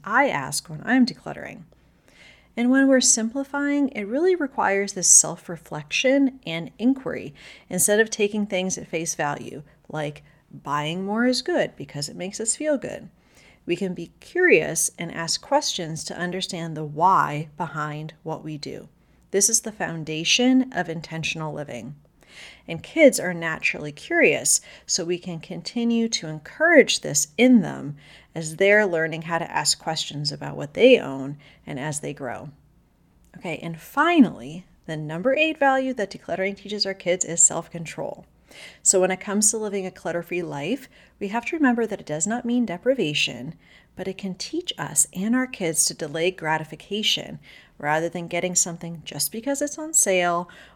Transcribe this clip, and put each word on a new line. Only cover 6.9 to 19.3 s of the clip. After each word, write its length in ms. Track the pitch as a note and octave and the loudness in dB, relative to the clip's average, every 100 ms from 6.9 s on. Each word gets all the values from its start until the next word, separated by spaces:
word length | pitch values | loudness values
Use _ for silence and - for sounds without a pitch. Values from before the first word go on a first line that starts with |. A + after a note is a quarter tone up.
| C4+ - - C#3+ - - - - | 0 -2 -8 -10 -14 -20 -20 -6
instead 300 | F3+ F#3+ G#3 | 0 4 4
of 100 | A3 | 2
taking 360 | - G#3 G#3+ G#3 | 0 -2 0 -4
things 300 | F#3 F#3 F#3 | -2 -4 -6
at 120 | D#3+ | -6
face 260 | E3 E3 | -6 -4
value, 480 | - D3 - - D3+ D3 _ - | -2 -2 -4 -8 -14 -16 _ -10
like 360 | D#3 D3+ D3 - _ _ | -6 -6 -8 -18 _ _
buying 540 | C#3+ C#3+ D3 D3 F3+ | -14 -4 -2 -2 -4
more 200 | G3 A3 | -2 0
is 160 | B3 B3+ | 2 0
good 360 | - D#4+ - - | 0 0 -2 -6
because 320 | - D3 C#3+ | -12 -8 -8
it 80 | E3+ | -8
makes 240 | F#3 G#3 | -10 -4
us 160 | A3+ - | -4 -2
feel 200 | D4+ C#4+ | 0 -2
good. 340 | - - - _ _ _ - _ | -4 -10 -14 _ _ _ -20 _
We 120 | - E3+ | -4 -2
can 180 | F#3+ | -2
be 160 | F3 E3 _ | -6 -12 _
curious 720 | - F4 F4+ F3+ D#3 E3 - - | -6 2 6 6 4 -2 -4 -4
and 160 | E3+ | -8
ask 260 | D#3+ E3 - | -6 -4 -4
questions 640 | - C#4+ D4 - D#3+ D#3+ | 0 0 0 -4 -6 -8
to 140 | - - | -8 -6
understand 580 | F3+ F#3 - E3+ E3 D#3 | -6 -6 -6 -6 -6 -8
the 80 | |
why 640 | D3+ D3+ F3+ F3 D3 D3 D3+ - | -8 2 4 6 4 -2 -6 -8
behind 580 | E3 D#3 D3+ D3+ D#3 - | -8 -6 -6 -6 -12 -12
what 180 | D#3+ D#3+ | -10 -10
we 160 | D#3 D3+ | -8 -10
do. 300 | - - - _ _ _ _ | -10 -14 -16 _ _ _ _